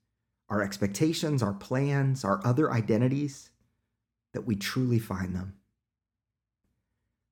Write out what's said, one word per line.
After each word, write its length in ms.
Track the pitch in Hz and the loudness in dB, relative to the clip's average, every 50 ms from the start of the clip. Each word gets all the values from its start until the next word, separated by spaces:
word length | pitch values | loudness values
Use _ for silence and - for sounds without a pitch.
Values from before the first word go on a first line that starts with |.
| _ _ _ _ _ _ _ _ _ _ | _ _ _ _ _ _ _ _ _ _
our 120 | 107 104 | -2 -2
expectations, 800 | 101 98 - - 107 101 101 - 156 156 160 - - 156 147 135 | -2 -2 -2 -2 -2 -2 0 2 0 2 2 0 -2 0 0 2
our 140 | 113 101 98 | 0 0 -2
plans, 720 | 98 - - 127 131 139 143 143 139 135 135 135 131 - | -4 -6 -4 -2 0 0 0 0 2 2 2 0 0 0
our 200 | 98 98 98 - | 0 0 2 2
other 280 | 123 123 127 156 - | 2 4 4 2 2
identities, 800 | - 117 104 101 113 107 123 127 135 143 147 139 139 - - - _ _ _ _ _ _ _ _ _ _ _ _ _ _ _ _ | 2 0 2 2 2 4 4 2 2 0 -2 -4 -6 -10 -20 -20 _ _ _ _ _ _ _ _ _ _ _ _ _ _ _ _
that 120 | - - 98 | -10 -6 -2
we 120 | 123 107 | -2 -2
truly 420 | 98 - - - 127 127 127 120 113 | -2 -2 -4 -2 0 2 2 2 0
find 380 | 113 - 95 92 95 90 90 | 0 -2 -4 -4 -4 -4 -4
them. 180 | 92 92 95 95 - _ _ _ _ _ _ _ _ _ _ _ _ _ _ _ _ _ _ _ _ _ _ _ _ _ _ _ _ _ _ _ _ _ _ | -6 -6 -8 -12 -16 _ _ _ _ _ _ _ _ _ _ _ _ _ _ _ _ _ _ _ _ _ _ _ _ _ _ _ _ _ _ _ _ _ _